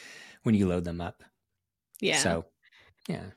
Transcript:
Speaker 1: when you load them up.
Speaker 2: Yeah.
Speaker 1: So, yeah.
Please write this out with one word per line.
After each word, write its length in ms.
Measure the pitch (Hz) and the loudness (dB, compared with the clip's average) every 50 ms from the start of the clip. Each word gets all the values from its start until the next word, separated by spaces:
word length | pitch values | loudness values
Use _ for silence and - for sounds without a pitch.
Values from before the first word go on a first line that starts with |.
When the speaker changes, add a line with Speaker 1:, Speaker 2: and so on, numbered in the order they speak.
| - - - - - - - - - | -20 -20 -20 -20 -20 -20 -16 -6 0
Speaker 1:
when 120 | 127 110 | 4 4
you 120 | 101 98 92 | 6 6 4
load 180 | 87 90 87 | 2 2 -2
them 160 | 87 85 85 | -4 -6 -6
up. 220 | 85 87 - _ - - _ _ _ _ _ _ _ _ _ _ _ _ _ - | -8 -8 -10 _ -20 -20 _ _ _ _ _ _ _ _ _ _ _ _ _ -4
Speaker 2:
Yeah. 180 | 214 190 160 147 | -2 0 2 2
Speaker 1:
So, 260 | 135 98 85 82 85 - _ _ _ _ _ - - _ _ _ - - | 2 2 0 0 -2 -6 _ _ _ _ _ -20 -20 _ _ _ -10 -8
yeah. 240 | 85 - 87 98 98 | -8 -8 -8 -12 -16